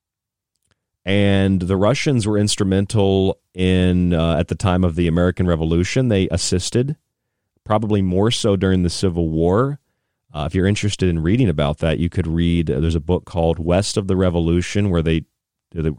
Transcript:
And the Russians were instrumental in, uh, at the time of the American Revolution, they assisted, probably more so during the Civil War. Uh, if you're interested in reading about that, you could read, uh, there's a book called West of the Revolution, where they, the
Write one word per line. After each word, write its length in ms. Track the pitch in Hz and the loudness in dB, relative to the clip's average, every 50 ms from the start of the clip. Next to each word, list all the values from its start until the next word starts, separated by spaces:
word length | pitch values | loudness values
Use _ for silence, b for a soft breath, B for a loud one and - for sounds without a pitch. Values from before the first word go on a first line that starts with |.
| _ _ _ _ _ _ _ _ _ _ _ _ _ _ _ _ _ _ _ _ - | _ _ _ _ _ _ _ _ _ _ _ _ _ _ _ _ _ _ _ _ -6
And 560 | 92 98 101 101 98 98 98 98 98 98 92 | -2 0 2 2 2 2 2 2 2 2 0
the 160 | 90 87 98 | 0 0 0
Russians 480 | 92 101 110 135 - - 156 135 120 98 | 2 2 2 2 0 0 0 0 0 0
were 120 | 107 107 | 0 0
instrumental 1000 | 104 104 104 - - 104 95 92 98 101 - - 107 98 98 98 98 95 95 - _ _ _ - | 0 0 0 0 0 0 0 2 0 0 0 0 2 2 4 4 2 2 0 -2 _ _ _ -4
in, 600 | 90 92 92 92 92 90 90 90 90 90 87 87 | -2 0 2 2 4 2 2 2 2 2 2 2
uh, 240 | 80 80 82 82 | 2 2 2 0
at 100 | 76 82 | 0 -2
the 80 | - - | -2 -4
time 280 | - - 95 90 92 92 | -2 0 0 2 2 0
of 120 | 87 78 | 0 0
the 120 | 87 87 | 0 0
American 400 | 82 80 87 87 90 87 - 92 | 0 2 2 2 0 0 0 0
Revolution, 600 | 90 85 78 80 80 85 85 90 - - 131 131 120 | 0 0 0 0 0 0 0 0 0 0 -2 0 2
they 180 | 104 95 92 - | 2 0 0 0
assisted, 680 | 82 90 - - 90 90 - - - 117 127 139 156 - _ _ _ _ _ _ _ _ _ _ _ _ - | -2 -4 -2 -2 -4 -4 -2 -2 -2 -2 -2 -2 -6 -10 _ _ _ _ _ _ _ _ _ _ _ _ -6
probably 380 | - 107 107 113 104 107 101 | -2 -2 -2 0 0 0 0
more 300 | 95 92 90 95 104 117 | 0 0 0 2 0 0
so 240 | 110 - - 110 98 | 0 0 0 0 0
during 280 | 92 98 95 95 92 87 | 2 2 2 2 2 0
the 60 | 85 | 0
Civil 400 | - - - 95 82 87 85 80 | -2 -2 -2 -2 0 0 -2 -2
War. 500 | 78 80 85 87 92 110 131 139 147 - _ _ _ _ _ _ _ _ _ _ - | 0 0 2 2 2 2 0 -2 -4 -8 _ _ _ _ _ _ _ _ _ _ -10
Uh, 120 | 76 71 | -8 -6
if 80 | - - | -4 -2
you're 120 | 92 90 | 0 0
interested 400 | 98 104 - - 104 - - 95 90 | 0 0 0 -2 -4 -2 0 0 0
in 120 | 85 82 | 0 0
reading 260 | 78 87 107 127 131 | 0 0 2 2 2
about 300 | 92 76 73 73 71 80 | 0 0 0 0 -2 -2
that, 220 | - 85 80 78 - | -2 -2 -2 0 0
you 100 | 85 85 | -2 -4
could 180 | - 98 82 | -2 -4 -4
read, 440 | 82 80 85 85 85 85 85 80 78 | -2 0 0 0 2 2 0 0 0
uh, 80 | 64 69 | -2 0
there's 160 | 80 82 80 | 0 0 -2
a 40 | 82 | -2
book 260 | 73 85 90 82 - | -2 -2 -4 -4 -4
called 340 | - - 90 82 82 80 - | -6 -4 -2 0 0 0 -2
West 360 | 80 82 87 95 101 - - | 0 0 0 0 0 -2 -4
of 120 | 110 98 | -4 -2
the 100 | 95 95 | -2 0
Revolution, 720 | 92 95 92 85 85 82 82 85 87 87 - - 104 104 101 | 0 0 0 0 0 0 0 0 0 -2 -2 -2 -2 0 0
where 120 | 87 85 | 0 0
they, 240 | 78 82 82 82 - _ _ _ _ _ _ _ _ _ | 0 0 0 -2 -4 _ _ _ _ _ _ _ _ _
the 240 | - 85 78 78 71 | -8 -6 -4 -4 -6